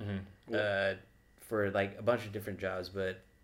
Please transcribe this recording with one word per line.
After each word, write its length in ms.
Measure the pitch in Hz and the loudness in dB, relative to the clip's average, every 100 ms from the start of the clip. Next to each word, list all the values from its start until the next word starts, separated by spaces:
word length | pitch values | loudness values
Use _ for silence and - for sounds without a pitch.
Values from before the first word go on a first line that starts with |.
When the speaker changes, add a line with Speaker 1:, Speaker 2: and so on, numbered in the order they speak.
Speaker 1:
Mm-hmm. 520 | 104 98 98 - - | -4 -4 -6 -14 -2
Speaker 2:
uh, 420 | 113 104 98 98 98 - - _ - | 0 2 4 2 0 -8 -20 _ -20
for, 320 | - 110 101 | -2 0 2
like, 260 | 101 98 - | 2 2 0
a 40 | |
bunch 240 | 107 120 107 | 2 2 0
of 80 | |
different 260 | 104 104 95 | -6 -6 -4
jobs, 300 | 95 92 92 | -2 -2 -4
but 320 | 95 92 92 - - | -2 -2 -2 -10 -20